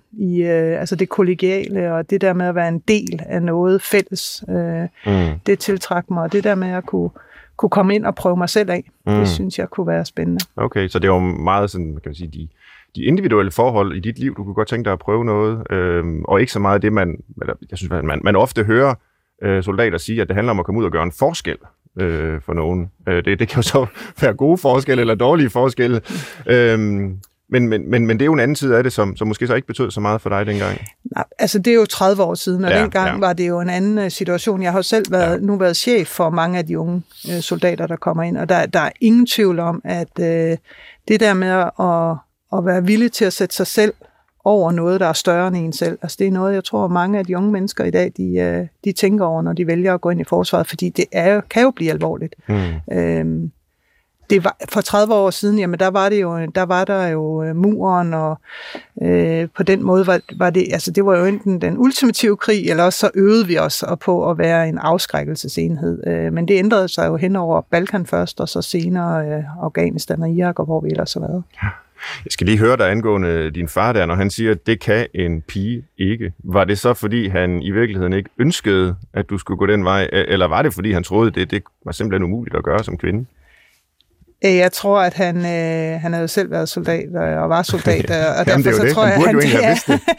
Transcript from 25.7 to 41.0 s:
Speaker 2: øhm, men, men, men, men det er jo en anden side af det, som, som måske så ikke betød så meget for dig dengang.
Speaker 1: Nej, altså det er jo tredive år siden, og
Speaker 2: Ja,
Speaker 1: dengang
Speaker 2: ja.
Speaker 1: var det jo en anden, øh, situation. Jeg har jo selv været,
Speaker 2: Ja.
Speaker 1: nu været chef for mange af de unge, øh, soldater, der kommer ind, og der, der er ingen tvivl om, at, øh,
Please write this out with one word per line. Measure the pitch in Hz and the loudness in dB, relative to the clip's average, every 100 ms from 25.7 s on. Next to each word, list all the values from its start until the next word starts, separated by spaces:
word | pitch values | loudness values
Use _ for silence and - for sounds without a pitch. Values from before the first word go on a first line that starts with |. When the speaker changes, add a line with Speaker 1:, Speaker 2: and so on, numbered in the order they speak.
| 127 123 117 - 180 139 - - | 2 0 0 -4 -12 -12 -10 2
Speaker 2:
øhm, | 123 117 113 107 101 98 95 - _ - | 4 4 2 0 -2 -4 -8 -16 _ -2
men, | 127 117 | 0 2
men, | 110 67 | 0 0
men, | 120 113 | 0 2
men | 113 | 2
det | |
er | 143 | 2
jo | |
en | 151 | 2
anden | 120 147 | 2 0
side | 135 117 | 2 2
af | |
det, | 127 | 2
som, | - 101 - | 0 -2 0
som | 107 | -4
måske | 107 123 | -2 -2
så | 113 | -2
ikke | - | -2
betød | 110 113 | -4 -4
så | 107 | -2
meget | 104 110 | -2 -2
for | 104 | -2
dig | 101 104 | -2 -2
dengang. | 101 98 98 104 _ - - | -2 -4 -6 -10 _ -10 -8
Speaker 1:
Nej, | - - | -8 -2
altså | 202 208 | 0 0
det | 240 | 4
er | 233 | 4
jo | 208 | 2
tredive | - 190 202 | 2 2 2
år | 170 | 0
siden, | 175 - 180 185 | -2 -2 -2 2
og | |
Speaker 2:
Ja, | 208 | 2
Speaker 1:
dengang | 214 190 190 | 2 0 0
Speaker 2:
ja. | 202 185 | 0 0
Speaker 1:
var | |
det | 175 175 | 0 -2
jo | 175 | -2
en | 180 | -2
anden, | 180 202 214 | -2 0 0
øh, | 190 | -2
situation. | - 175 175 226 190 | -4 -2 -2 -2 -2
Jeg | 180 | 0
har | 190 | 0
jo | |
selv | 180 220 196 | 0 0 2
været, | 185 170 180 | 0 2 0
Speaker 2:
Ja. | 202 | 0
Speaker 1:
nu | 202 | 2
været | 185 170 | 2 2
chef | 247 233 156 | 2 2 0
for | - 165 | 0 0
mange | 170 165 180 | 2 0 -2
af | 160 | -2
de | 165 | -4
unge, | 165 175 - - - | -2 -4 -6 -14 -8
øh, | 175 | -6
soldater, | - 165 180 170 170 | -4 0 0 0 -4
der | 165 | -4
kommer | - 160 | -4 -2
ind, | 170 - | -2 -4
og | 165 | 0
der, | 175 165 | 0 2
der | 180 | 0
er | 143 - | -2 2
ingen | 226 233 240 | 4 6 4
tvivl | - 196 170 | 4 2 2
om, | 170 170 | -2 -4
at, | 175 175 160 - | -4 -6 -6 -4
øh, | 170 165 165 165 _ - - - | 0 0 0 -2 _ -20 -20 -14